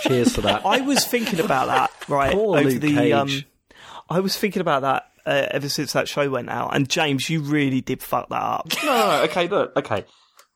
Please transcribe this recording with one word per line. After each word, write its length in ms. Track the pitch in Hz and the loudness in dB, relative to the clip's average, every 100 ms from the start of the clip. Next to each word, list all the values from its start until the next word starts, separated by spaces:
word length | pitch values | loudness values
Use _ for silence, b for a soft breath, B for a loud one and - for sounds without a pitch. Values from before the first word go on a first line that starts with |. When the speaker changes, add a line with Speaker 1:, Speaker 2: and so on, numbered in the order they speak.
Speaker 1:
Cheers 320 | - 127 120 | 2 4 2
for 60 | - | 2
that." 200 | - 104 | 0 0
Speaker 2:
<laughs> 20 | |
I 160 | 190 233 | 2 0
was 240 | 269 262 - | 2 0 2
thinking 340 | 240 226 180 | 0 0 -2
about 260 | 151 135 127 | 0 0 0
that, 420 | 127 131 - - | 0 0 -4 -4
right, 240 | 139 135 | 0 2
Speaker 1:
Poor 260 | 196 214 160 | 0 2 4
Speaker 2:
over 120 | 139 | 2
Speaker 1:
Luke 100 | 123 | 2
Speaker 2:
the, 140 | 151 | 2
Speaker 1:
Cage. 180 | 147 120 | 2 2
Speaker 2:
um, 320 | 143 139 139 143 _ _ B B B B | 2 0 -4 -8 _ _ B B B B
I 120 | 170 | -2
was 160 | 190 - | 0 0
thinking 220 | 214 190 | -2 0
about 200 | 170 139 | 0 0
that, 280 | 135 131 - _ - | 0 -2 -4 _ -2
uh, 220 | 143 - | 0 0
ever 180 | 135 139 | -2 -4
since 240 | - 143 | -4 -2
that 160 | 143 - | -2 -2
show 220 | - 143 | -2 0
went 180 | 131 117 | -2 -4
out. 260 | 120 120 | -4 -2
And 140 | 139 135 | 0 0
James, 400 | 175 156 135 131 | 0 0 0 0
you 140 | 160 | -2
really 400 | 143 151 139 131 | 0 0 2 0
did 200 | 123 131 | -2 -6
fuck 280 | - 127 - | -2 -4 -2
that 120 | 123 | -4
up. 260 | 113 110 160 - | -2 -4 -4 -4
Speaker 3:
No, 80 | 294 | 0
no, 140 | 240 208 143 | 2 4 2
no, 40 | |
okay, 220 | 160 180 175 | 2 0 0
look, 280 | 190 - 147 | 0 0 -4
okay. 280 | - 104 - b b b b | -2 -4 -4 b b b b